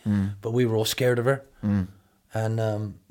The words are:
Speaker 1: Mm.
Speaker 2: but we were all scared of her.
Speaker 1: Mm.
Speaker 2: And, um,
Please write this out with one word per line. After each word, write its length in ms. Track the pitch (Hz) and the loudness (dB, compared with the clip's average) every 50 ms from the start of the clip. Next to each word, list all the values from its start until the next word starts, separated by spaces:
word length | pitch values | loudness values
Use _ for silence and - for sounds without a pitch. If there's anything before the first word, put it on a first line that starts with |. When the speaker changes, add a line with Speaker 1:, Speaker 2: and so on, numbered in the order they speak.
| - | -2
Speaker 1:
Mm. 280 | 110 104 101 98 98 101 98 | 0 0 2 0 0 -4 -6
Speaker 2:
but 100 | - 113 | -6 -2
we 160 | 113 127 123 | 0 2 2
were 80 | 117 110 | 2 2
all 100 | 110 110 | 0 0
scared 360 | - - - 127 123 123 120 | 0 0 0 2 2 2 2
of 60 | 117 | 2
her. 180 | 127 139 131 - - _ - - | 2 0 0 -2 -14 _ -6 -2
Speaker 1:
Mm. 220 | 104 101 101 92 95 - - _ _ _ _ _ _ - | 0 0 0 0 -2 -6 -18 _ _ _ _ _ _ -6
Speaker 2:
And, 240 | 113 110 110 110 113 | -4 -2 -2 -2 -2
um, 360 | 110 110 104 107 107 101 95 - _ - | -2 -2 -2 -4 -6 -8 -10 -14 _ -14